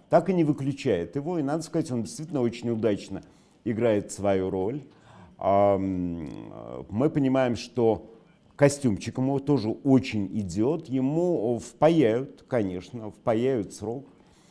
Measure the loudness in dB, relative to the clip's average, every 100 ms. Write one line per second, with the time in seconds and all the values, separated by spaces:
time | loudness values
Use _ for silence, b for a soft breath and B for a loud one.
0 | 2 2 4 2 2 0 -2 -2 0 0
1 | 0 -6 -4 -4 -2 -4 -4 -4 -4 -4
2 | -6 -10 -6 -2 -2 -2 -4 0 0 0
3 | -4 -12 -14 b b b -6 0 2 2
4 | -2 -2 0 2 0 -2 -2 -6 -12 B
5 | B B B -4 2 4 6 4 0 -2
6 | -4 -6 -10 -12 -14 -14 -14 -12 -6 -2
7 | 0 2 2 2 2 -2 -4 2 2 2
8 | -4 B B B _ 4 4 4 0 0
9 | -4 -4 -2 0 2 0 0 0 4 4
10 | 4 -4 -4 -4 -4 0 0 -2 -4 -2
11 | 0 0 0 0 0 -2 -6 2 4 6
12 | 4 2 -4 -14 -4 -2 -2 -4 -10 -12
13 | -14 -8 -2 0 0 -2 -4 -8 -10 -10
14 | -12 b b b b